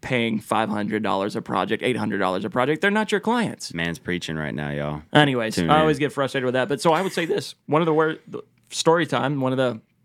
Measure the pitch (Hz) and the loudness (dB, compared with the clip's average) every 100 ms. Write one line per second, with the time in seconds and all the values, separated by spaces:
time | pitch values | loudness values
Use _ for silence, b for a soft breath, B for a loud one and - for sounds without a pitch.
0 | - 127 117 107 - 110 107 104 104 113 | -4 -2 -2 -2 -2 0 0 -2 -2 -2
1 | 101 98 104 113 - 101 98 110 117 120 | -2 -2 -2 -4 -4 -2 0 0 -2 -2
2 | 107 101 92 92 104 123 131 151 202 208 | -2 0 0 0 -2 0 0 0 0 0
3 | 220 202 214 240 202 - - 85 85 82 | 0 -2 0 0 -2 -6 -8 -4 -4 -4
4 | - 87 - 78 73 62 73 73 73 76 | -4 -4 -4 -6 -4 -4 -4 -4 -4 -6
5 | 78 151 143 123 110 - 87 151 156 139 | 0 4 4 2 0 0 4 4 4 2
6 | 143 143 135 139 127 127 113 143 175 156 | 0 -2 -2 0 0 0 0 0 2 2
7 | 190 - 165 143 - - - 151 170 156 | 0 -2 -2 -2 -4 -10 0 2 4 2
8 | 160 - - - - _ _ - 160 170 | 2 -2 -10 -14 -14 _ _ 0 4 4
9 | 156 123 131 143 131 131 127 110 - _ | 2 0 0 0 0 2 0 -2 -12 _